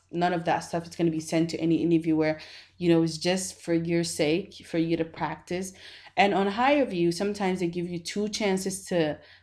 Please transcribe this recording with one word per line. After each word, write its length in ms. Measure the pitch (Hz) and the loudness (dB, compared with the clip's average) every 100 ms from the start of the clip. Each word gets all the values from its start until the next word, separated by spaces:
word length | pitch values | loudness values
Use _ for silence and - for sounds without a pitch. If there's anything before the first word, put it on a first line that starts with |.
| _ | _
none 220 | 170 175 | -2 0
of 120 | 175 165 | 0 0
that 140 | 143 | -2
stuff 280 | - 170 170 | -2 -6 -6
is 80 | - | -2
gonna 160 | 170 | 0
be 80 | 160 | 0
sent 300 | 156 165 165 | -2 0 0
to 100 | - | 0
any 240 | 165 160 | 2 2
interviewer. 560 | 170 165 160 156 156 156 - - - - | 4 2 2 2 2 -2 -8 -20 -20 -4
You 120 | 175 | 4
know, 140 | 165 | 4
it's 140 | 165 160 | 4 0
just 440 | 175 185 185 - | 0 0 -2 -8
for 120 | - | -2
your 300 | 165 170 170 | 0 2 0
sake, 640 | 170 - 151 170 196 - - | 0 0 2 2 -2 -12 -6
for 120 | 170 | -2
you 180 | 165 165 | 0 0
to 80 | 165 | -2
practice. 680 | - 156 160 - 180 190 - - - - - | -4 -8 -8 -8 -6 -8 -12 -20 -20 -6 2
And 160 | 202 | 4
on 180 | 190 196 | 4 2
HireVue, 600 | 196 262 294 226 185 170 | 2 2 4 2 2 0
sometimes 460 | 170 202 202 190 185 | 0 -2 0 -2 0
they 80 | 175 | -2
give 220 | 175 175 | -4 -6
you 100 | 175 | -6
two 280 | 170 202 214 | -6 -4 -4
chances 580 | - 208 190 190 190 - | -2 0 0 -2 -6 -4
to 320 | 175 151 147 - - | 0 0 -2 -10 -20